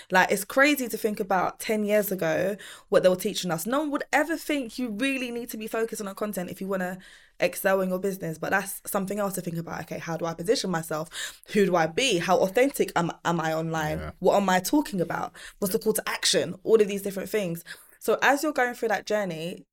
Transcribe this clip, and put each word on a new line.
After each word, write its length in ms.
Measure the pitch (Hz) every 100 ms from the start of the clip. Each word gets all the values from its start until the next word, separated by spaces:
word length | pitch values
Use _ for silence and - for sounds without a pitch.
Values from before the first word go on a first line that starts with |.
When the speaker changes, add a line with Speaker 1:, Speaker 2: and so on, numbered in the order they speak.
| -
Speaker 1:
Like, 180 | 185 180
it's 140 | 190
crazy 420 | - 269 285 285 240
to 100 | 214
think 220 | 220 208
about 400 | 190 190 165 -
ten 260 | - 214
years 280 | 208 214 196
ago, 440 | 185 165 156 180 208 - - -
what 120 | 185
they 60 | 185
were 80 | 185
teaching 340 | 214 - 180
us. 160 | 160 220
No 140 | 269
one 100 | 311
would 140 | 285 -
ever 240 | 285 302 320
think 420 | - 294 233 -
you 120 | 247
really 420 | 202 269 269 247
need 180 | 233 233
to 60 | 220
be 100 | 220
focusing 400 | 226 226 220 202
on 80 |
content 340 | 196 208 208 180
if 120 | -
you 80 | 190
wanna 300 | 196 180 185 - - _ -
excel 400 | 180 - 196 196
in 80 | 185
your 100 | 185
business, 400 | 196 190 170 160
but 120 | -
that's 300 | 190 196 - -
something 320 | 202 190 202
else 140 | 202
to 80 | 185
think 160 | 175 165
about. 240 | 165 -
Okay, 180 | 151 -
how 180 | - 165
do 100 | 165
I 80 |
position 360 | 165 170 269 190
myself? 720 | 165 160 156 160 - - - -
Who 120 | 208 190
do 80 |
I 140 | 180 160
be? 300 | 165 262 180
How 200 | 170 180
authentic 540 | 190 214 269 - 190
am, 160 | - 165 -
am 160 | - 170
I 120 | 160
online? 460 | 160 165 160 156 156
Speaker 2:
Yeah. 120 | 156 -
Speaker 1:
What 160 | 185 202
am 120 | 196
I 120 | 185
talking 400 | 185 294 294 190
about? 320 | 165 - 190 - - -
What's 140 | 202
the 80 | 185
Speaker 2:
Yeah. 20 |
Speaker 1:
call 100 | 220
to 140 | 226 -
action? 460 | - - 175 147 -
All 180 | - 214
of 60 | 202
these 160 | 202
different 280 | 196 190 180
things. 340 | 220 185 165 - - - -
So 180 | - 214
as 220 | 233 277
you're 80 | 311
going 220 | 285 247
through 160 | 240 226
that 160 | 196 -
journey, 580 | 214 196 160 170 - -